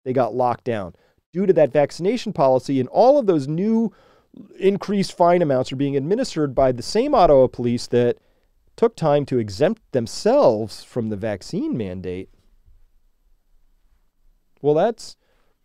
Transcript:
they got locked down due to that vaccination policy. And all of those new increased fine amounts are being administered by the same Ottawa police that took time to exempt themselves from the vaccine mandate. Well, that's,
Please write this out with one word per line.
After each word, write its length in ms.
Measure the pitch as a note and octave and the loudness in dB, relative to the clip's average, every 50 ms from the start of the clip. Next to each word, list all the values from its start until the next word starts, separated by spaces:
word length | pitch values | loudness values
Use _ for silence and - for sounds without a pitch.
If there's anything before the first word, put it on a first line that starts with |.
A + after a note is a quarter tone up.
| - | -8
they 80 | B2+ | -4
got 220 | B2 C3+ A#2+ A2 A2+ | -2 0 0 0 0
locked 300 | B2+ B2 A#2+ A#2 - - | 0 0 0 -2 -2 -4
down 300 | B2 A2+ G#2 F#2+ E2+ - _ _ _ _ _ _ _ | -6 -6 -6 -6 -10 -14 _ _ _ _ _ _ _
due 140 | - F3+ G3+ | -6 0 0
to 60 | F#3 E3 | 2 2
that 180 | D#3+ D3+ B2+ | 2 2 2
vaccination 600 | - D3+ C#3+ C#3 - - E3+ G3 B3+ A3+ - A3 E3 | 2 0 0 0 -2 -4 -4 -4 -4 -4 -6 -6 -4
policy. 440 | E3 C#3+ C3+ B2+ B2+ - - C#3 C3 | 0 2 2 2 0 0 -2 -2 -2
And 100 | B2+ B2+ | -2 0
all 280 | - E3+ A3 B3+ D4 D4 | 2 4 4 6 4 4
of 80 | A3+ | 2
those 220 | F#3+ F3 D3+ C3 C#3+ | 2 0 0 -2 -4
new 420 | D#3 E3+ G3 A3 A3+ A3+ A#3 G3+ - _ _ _ _ _ _ _ _ - G3+ - - - | -4 -4 -2 0 0 0 -2 -4 -6 _ _ _ _ _ _ _ _ -20 -20 -20 -8 -2
increased 580 | - F#3+ G3+ - - - G#3 G3 F#3 - - | 0 0 0 0 -2 -2 -2 -2 -2 -2 0
fine 240 | - F3 E3+ F3+ F3+ | 2 4 4 4 4
amounts 320 | F3 D3 C3+ B2+ C3 - | 2 2 0 0 -2 -4
are 40 | C#3 | -4
being 200 | C3 C#3+ C#3 C#3 | -4 -4 -2 -2
administered 580 | C#3 C3+ D#3+ G3+ B3 C4 - - D#3+ D3+ C3+ A#2+ | -2 -2 -2 -2 -2 -4 -4 -4 -4 -4 -2 0
by 180 | - C3+ C3 | 2 2 2
the 100 | B2 A#2+ | 0 -2
same 320 | - - - G#3+ C4 D4 C#4+ | -6 -4 -2 -2 0 2 4
Ottawa 320 | A3+ F3+ D#3 C#3+ C3 B2+ | 4 6 6 6 6 4
police 400 | A#2 - - A#2+ A#2+ A#2+ A#2 - | 4 0 -2 -2 -2 -2 -4 -4
that 320 | - B2 A#2+ B2 A#2+ - - _ _ _ _ _ _ _ _ _ _ _ | -2 0 2 2 0 0 -4 _ _ _ _ _ _ _ _ _ _ _
took 200 | - A3+ A#3+ - | -2 -2 -2 0
time 280 | - E3 D3+ C#3+ D3 C#3 | 0 0 2 2 2 0
to 120 | - C3+ A#2+ | 0 -2 -2
exempt 420 | A2 G2+ F#2+ G2 C#3+ G3 A3+ - _ _ | -2 -4 -2 0 0 0 0 -4 _ _
themselves 920 | - B2 A#2 - - - - G3+ C4 D4 B3 C#3+ A2 G#2 A2+ G2+ - - - | -4 -4 -4 -4 -6 -2 0 2 4 4 4 4 2 2 -2 -8 -10 -16 -20
from 240 | - - B2 A2 A2 | -10 -8 -6 -6 -6
the 80 | G#2 | -6
vaccine 580 | F#2+ A2 A2 G#2 G2 - - - G3+ D4+ E4 B3+ | -6 -6 -6 -6 -8 -10 -10 -8 -8 -6 -6 -6
mandate. 540 | B2+ G#2 F#2 F#2 F#2+ F2 F2+ F2+ F#2 F#2+ - _ _ _ _ _ _ _ - - _ _ _ _ _ _ _ _ _ _ _ _ _ _ _ _ _ _ _ _ _ _ _ _ _ _ _ _ _ _ _ _ _ _ _ _ _ | -6 -6 -8 -8 -10 -10 -10 -10 -10 -12 -14 _ _ _ _ _ _ _ -20 -20 _ _ _ _ _ _ _ _ _ _ _ _ _ _ _ _ _ _ _ _ _ _ _ _ _ _ _ _ _ _ _ _ _ _ _ _ _
Well, 140 | - D3 D3+ | 0 0 2
that's, 420 | D#3+ F#3+ A#3 - - - - - _ _ _ _ _ _ _ _ _ | 2 0 0 -2 -6 -14 -20 -20 _ _ _ _ _ _ _ _ _